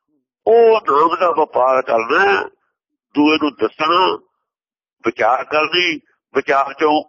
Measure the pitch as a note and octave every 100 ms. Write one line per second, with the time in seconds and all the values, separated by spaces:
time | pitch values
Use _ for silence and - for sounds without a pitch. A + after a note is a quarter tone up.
0 | _ _ _ _ G#3 A#3 A3+ A3 - C#3+
1 | D#3+ E3+ F3+ D#3+ D3 B2 B2+ C3 - A#2
2 | A2+ E3+ G3 F#3+ - - _ _ _ _
3 | _ C#3+ D3+ D#3 D3 A#2+ A2 - D#3 F3+
4 | F3+ - _ _ _ _ _ _ _ _
5 | A2+ - A2 C3 B2+ D3+ D3+ F3 F3 D3
6 | - _ _ C3+ D3 C#3 C3+ C#3 D#3 D3+